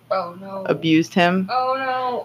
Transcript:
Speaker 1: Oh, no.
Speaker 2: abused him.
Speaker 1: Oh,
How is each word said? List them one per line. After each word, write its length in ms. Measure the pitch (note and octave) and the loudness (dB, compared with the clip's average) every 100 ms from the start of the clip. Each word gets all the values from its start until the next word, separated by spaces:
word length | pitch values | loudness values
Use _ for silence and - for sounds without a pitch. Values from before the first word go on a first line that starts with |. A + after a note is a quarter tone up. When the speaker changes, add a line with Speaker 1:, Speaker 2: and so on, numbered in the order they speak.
| - | -4
Speaker 1:
Oh, 240 | F#3+ F3 F3+ | -4 -4 -10
no. 240 | F#3+ G3 F#3 | -12 -6 -4
Speaker 2:
abused 480 | D#3+ D#3+ D#3+ E3 | -2 2 2 4
him. 340 | F#3 F3 F#3 F#3 | 4 4 4 0
Speaker 1:
Oh, 240 | B3+ B3+ C4 C4 B3+ B3+ A#3+ | 0 0 -2 -2 -4 -4 -4